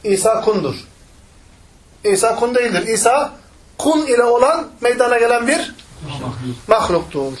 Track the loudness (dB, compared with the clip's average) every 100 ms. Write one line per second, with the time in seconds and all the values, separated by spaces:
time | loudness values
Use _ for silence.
0 | 0 2 2 2 0 0 -4 -8 -16 -20
1 | -20 -20 -20 -20 -20 _ -20 _ _ -6
2 | -2 2 2 0 0 0 0 -2 -2 0
3 | 2 2 -2 -10 -20 -20 -20 -4 0 0
4 | 2 2 4 4 4 2 -4 -4 -2 2
5 | 2 2 2 2 0 -2 -4 -14 -20 -16
6 | -14 -10 -10 -10 -10 -10 0 2 2 -2
7 | -4 -6 -6 -10